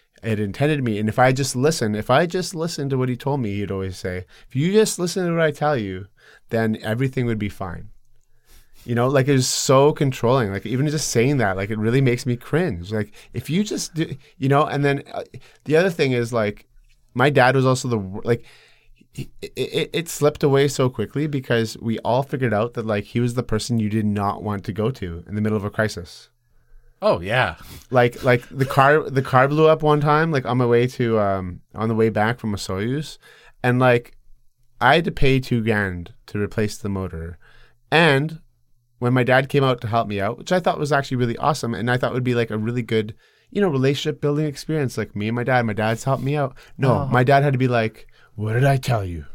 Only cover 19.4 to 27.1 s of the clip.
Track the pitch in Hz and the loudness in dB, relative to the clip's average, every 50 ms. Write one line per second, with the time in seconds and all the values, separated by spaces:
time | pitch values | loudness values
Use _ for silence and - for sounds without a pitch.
19.4 | - - - - 131 - - 165 156 - - 165 165 - - - 143 147 147 - | -16 -14 -8 -8 -8 -4 -4 -4 -4 -4 -4 -6 -6 -6 -4 0 0 0 0 2
20.4 | 156 143 135 139 143 139 - - 131 127 - - 104 - - 135 156 151 147 135 | 0 2 4 4 2 2 2 0 0 0 0 -4 -6 -4 -4 -4 -4 -2 -4 -6
21.4 | 127 - 123 117 113 110 - - - 117 110 - - 104 117 131 135 - 156 127 | -2 0 0 0 0 -2 -6 -8 -4 -4 -4 -2 -2 0 0 0 0 -2 -4 -2
22.4 | 127 117 107 104 113 120 - 120 110 110 104 104 101 - - 117 123 120 120 127 | -2 0 0 0 0 -2 -4 -6 -4 -2 -2 -4 -4 -4 -2 -2 -2 0 -2 -4
23.4 | 117 - 110 104 - - 120 113 107 104 104 113 104 104 101 104 101 101 - - | -4 -2 -4 -4 -2 -2 -2 0 0 0 0 0 0 0 0 0 -2 -2 -4 -4
24.4 | 90 104 104 98 92 - 90 107 107 113 - - 95 87 85 85 85 - 104 107 | -6 -6 -6 -6 -6 -8 -4 -2 -2 -2 -4 -4 -10 -10 -10 -12 -12 -8 -4 -2
25.4 | 107 107 107 104 95 101 - - 107 104 - - 87 - - - - _ _ _ | -2 0 0 -2 -4 -4 -2 -2 -2 -2 -4 -8 -14 -14 -20 -20 -20 _ _ _
26.4 | _ _ _ _ _ _ - - _ - _ - 190 214 | _ _ _ _ _ _ -20 -20 _ -20 _ -2 0 0